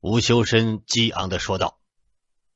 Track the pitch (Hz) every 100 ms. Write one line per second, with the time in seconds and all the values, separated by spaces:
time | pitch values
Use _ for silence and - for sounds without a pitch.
0 | 85 113 - 120 113 113 113 110 - 117
1 | 113 - 92 90 - 95 82 _ _ _
2 | _ _ _ _ _